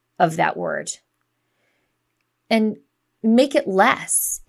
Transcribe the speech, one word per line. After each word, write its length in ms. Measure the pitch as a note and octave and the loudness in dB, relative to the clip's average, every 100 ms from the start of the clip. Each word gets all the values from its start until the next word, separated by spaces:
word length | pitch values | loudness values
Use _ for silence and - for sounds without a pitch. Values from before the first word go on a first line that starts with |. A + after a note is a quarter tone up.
| _ - | _ -2
of 200 | F3 D#3+ | 0 0
that 180 | D#3 - | -2 -2
word 360 | E3+ D3 D3 - _ _ _ _ _ _ _ _ _ _ _ _ _ _ - | -6 -6 -8 -14 _ _ _ _ _ _ _ _ _ _ _ _ _ _ -2
and 280 | A3 A3 G#3 _ _ _ _ A3 | 0 0 -4 _ _ _ _ 2
make 300 | A#3 C#4+ - | 4 4 0
it 140 | - | 0
less. 720 | F#3+ A3+ - - - - - | 2 2 0 -2 -4 -4 -6